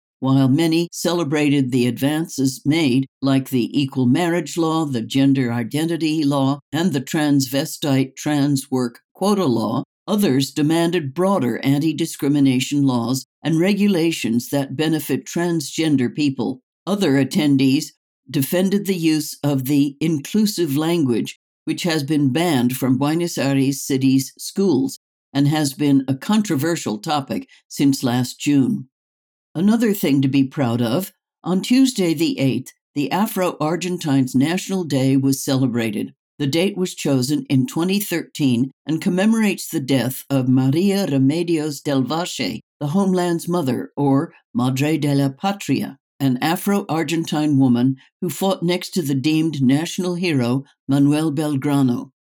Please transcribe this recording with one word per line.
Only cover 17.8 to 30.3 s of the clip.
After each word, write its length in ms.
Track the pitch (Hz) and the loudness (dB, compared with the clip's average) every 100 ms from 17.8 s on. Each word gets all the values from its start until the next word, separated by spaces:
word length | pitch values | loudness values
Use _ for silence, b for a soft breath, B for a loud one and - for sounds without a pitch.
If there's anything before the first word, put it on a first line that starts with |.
| 151 - _ _ - | -2 -14 _ _ -6
defended 560 | 143 135 180 190 196 202 | -4 0 0 2 0 -2
the 100 | 175 | -2
use 400 | 160 156 151 - | 0 0 -2 -4
of 240 | 147 135 127 | -2 -2 2
the 300 | 147 147 - | 2 2 0
inclusive 720 | 160 151 151 214 208 175 165 | -2 -2 -2 0 0 0 -2
language, 640 | 139 160 170 135 107 73 - _ _ - | 0 0 2 2 0 -4 -10 _ _ -8
which 160 | 156 | -4
has 200 | 175 160 | -2 -2
been 300 | 139 151 139 | 0 0 2
banned 440 | 151 175 131 120 131 | 2 2 2 0 0
from 200 | 135 127 | 0 0
Buenos 400 | 143 165 170 - | 0 0 -2 -2
Aires 460 | 131 139 135 139 | 0 2 0 -2
City's 500 | - 131 131 135 135 - | -2 0 4 2 0 -8
schools 600 | - - 196 143 135 - _ _ _ | -8 0 2 2 0 -6 _ _ _
and 140 | 139 143 | 0 2
has 260 | 156 143 | 2 -2
been 300 | 135 147 139 135 | 0 2 2 2
a 60 | |
controversial 840 | 135 - 214 208 143 160 165 110 107 | -2 0 0 0 -2 -2 -2 -4 -6
topic 480 | 160 147 139 - b b _ | -4 -4 -4 -8 b b _
since 340 | - 139 135 | 0 2 2
last 380 | 127 123 123 - | 0 0 -2 -4
June. 480 | 147 143 120 - - _ _ _ _ _ _ 151 | 0 2 2 -2 -8 _ _ _ _ _ _ 0
Another 380 | 202 226 226 | 2 4 2
thing 260 | 196 165 139 | 0 2 2
to 80 | |
be 160 | 135 | 2